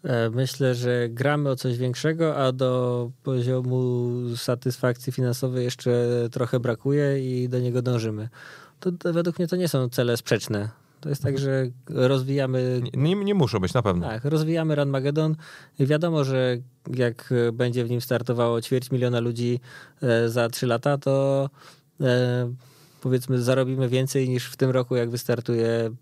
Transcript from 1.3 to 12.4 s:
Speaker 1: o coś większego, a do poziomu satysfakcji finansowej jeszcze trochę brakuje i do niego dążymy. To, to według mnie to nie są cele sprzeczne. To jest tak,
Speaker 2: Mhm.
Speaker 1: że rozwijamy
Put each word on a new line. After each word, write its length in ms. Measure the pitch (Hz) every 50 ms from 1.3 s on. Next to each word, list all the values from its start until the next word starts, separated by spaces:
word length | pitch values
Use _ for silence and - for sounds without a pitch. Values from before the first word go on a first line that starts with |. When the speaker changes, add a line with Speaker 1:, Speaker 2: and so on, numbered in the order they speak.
| 147 151 147 139
Speaker 1:
o 60 | 131
coś 220 | 127 - 131 120
większego, 580 | 120 127 127 120 - - 156 160 165 165 156 147
a 160 | 143 135 131
do 600 | 127 127 135 127 127 127 127 123 123 123 120 120 131 _ _
poziomu 880 | 143 131 127 120 123 127 127 127 127 127 127 127 123 123 123 120 120 120 123 123 120 117
satysfakcji 760 | 117 - - 123 120 - 131 120 - - 127 123 127 - - 127
finansowej 500 | - 127 123 123 127 - 127 123 127 123
jeszcze 440 | 123 - - - 123 120 120 120 120 120 120 120 117
trochę 280 | - 127 123 120 - 123
brakuje 840 | 113 120 117 - - 139 143 147 147 139 139 139 131 127 127 123 123
i 60 | 123
do 100 | 123 123
niego 220 | 123 123 117 127
dążymy. 480 | 120 127 123 117 110 110 107 107 110 120 _ - - - - - - - _ _
To, 120 | - 185
to 220 | 175 170 - 180 165
według 260 | 170 170 175 160 -
mnie 80 | 180
to 80 | 165 -
nie 120 | 180 180
są 220 | 160 - 135 127 120
cele 280 | - - 123 120 120
sprzeczne. 520 | 113 - - 120 104 - - 110 101 104 113 - _ _ _ _ _
To 80 | - 151
jest 140 | 143 - -
tak, 120 | 143 135
Speaker 2:
Mhm. 140 | 135 139 135
Speaker 1:
że 220 | 135 135 131 123 123 - - - - 135 127
rozwijamy 760 | 127 139 135 127 135 139 139